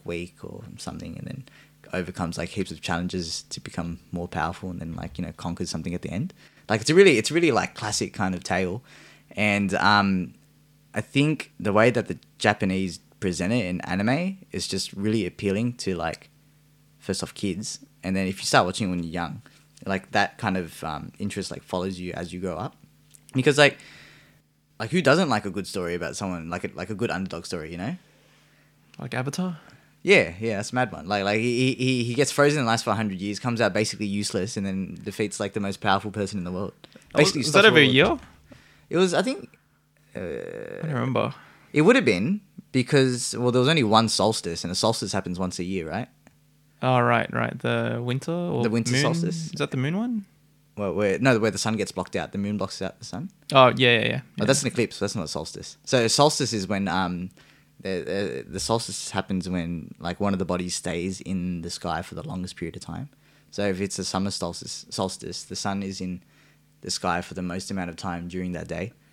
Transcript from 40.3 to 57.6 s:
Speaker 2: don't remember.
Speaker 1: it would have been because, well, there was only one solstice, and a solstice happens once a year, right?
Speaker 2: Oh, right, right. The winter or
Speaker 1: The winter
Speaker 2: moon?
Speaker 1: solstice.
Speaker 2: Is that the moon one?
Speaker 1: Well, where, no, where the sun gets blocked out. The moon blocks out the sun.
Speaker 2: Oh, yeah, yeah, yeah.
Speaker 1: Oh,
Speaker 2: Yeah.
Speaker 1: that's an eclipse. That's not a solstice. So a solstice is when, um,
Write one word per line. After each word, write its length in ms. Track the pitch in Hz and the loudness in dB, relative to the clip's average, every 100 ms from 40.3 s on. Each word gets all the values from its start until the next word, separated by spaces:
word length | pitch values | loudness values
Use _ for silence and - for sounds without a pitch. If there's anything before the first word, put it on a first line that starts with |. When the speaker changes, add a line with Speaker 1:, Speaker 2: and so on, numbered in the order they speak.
| 64 50 50 50 50 156 | -6 -8 -10 -12 -8 -6
Speaker 2:
don't 60 | |
remember. 400 | 127 127 117 110 - - - _ | -2 0 0 0 -4 -18 -20 _
Speaker 1:
it 100 | 143 | 4
would 140 | 170 262 | 6 6
have 80 | |
been 360 | 165 90 120 208 - - - | 6 2 2 -2 -4 -20 -2
because, 640 | 131 120 143 131 123 - 113 | 0 4 4 4 2 -4 0
well, 140 | 123 | 2
there 100 | 123 | 4
was 80 | 127 | 4
only 140 | 160 | 4
one 260 | 110 110 110 | 6 6 6
solstice, 540 | - 101 113 87 82 | 4 2 2 -4 -6
and 60 | 87 | -4
a 40 | 92 | 0
solstice 360 | 113 113 101 | 2 2 -2
happens 260 | 98 90 90 | -4 -4 -4
once 200 | 92 90 | -4 -4
a 60 | |
year, 260 | 90 95 78 | -4 -4 -4
right? 180 | 92 - _ - _ _ _ _ - | -6 -8 _ -20 _ _ _ _ -4
Speaker 2:
Oh, 200 | 127 127 | 2 4
right, 300 | 120 117 - | 6 4 2
right. 240 | 120 117 - | -2 -2 -2
The 420 | 120 117 117 117 | -2 0 0 -2
winter 280 | 123 131 - | -2 -2 -2
or 300 | 175 175 135 | -4 -2 0
Speaker 1:
The 80 | 113 | 2
winter 220 | 117 117 | 2 2
Speaker 2:
moon? 100 | 127 | 2
Speaker 1:
solstice. 440 | 123 170 170 165 156 | 2 2 -2 -4 -8
Speaker 2:
Is 60 | 147 | -4
that 140 | 147 | -4
the 40 | 135 | -2
moon 200 | 135 185 | -2 -2
one? 260 | 247 226 196 _ _ _ _ - | -2 -4 -6 _ _ _ _ -4
Speaker 1:
Well, 180 | 98 | -2
where, 240 | 82 104 92 | 2 2 4
no, 200 | 131 113 | 4 6
where 100 | 110 | 4
the 80 | 95 | 0
sun 180 | 113 110 | -2 0
gets 140 | 95 | -2
blocked 240 | - 90 | -4 -4
out. 160 | 98 73 | -4 -4
The 80 | 98 | -4
moon 180 | 101 104 | -2 -2
blocks 240 | 98 - | -4 -6
out 200 | 95 - | -8 -10
the 40 | |
sun. 260 | - 90 82 _ - | -14 -12 -12 _ 2
Speaker 2:
Oh, 200 | 135 127 120 | 8 8 8
yeah, 220 | 123 113 | 4 6
yeah, 80 | 110 | 4
yeah. 140 | 131 | -2
Speaker 1:
Oh, 80 | - - | -6 -2
Speaker 2:
Yeah. 60 | |
Speaker 1:
that's 180 | 107 139 | 2 2
an 60 | 127 | 2
eclipse. 320 | - 107 - | 0 -2 0
That's 160 | 101 107 | -4 -4
not 80 | |
a 40 | 78 | -6
solstice. 480 | - 80 - - - | -6 -8 -10 -14 -16
So 200 | - 127 | 0 2
a 40 | 113 | 4
solstice 440 | - 147 - 120 | 6 6 6 -2
is 160 | 110 95 | -2 -2
when, 180 | 98 98 | -2 0
um, 440 | 92 90 90 92 _ - _ | 0 0 -4 -8 _ -20 _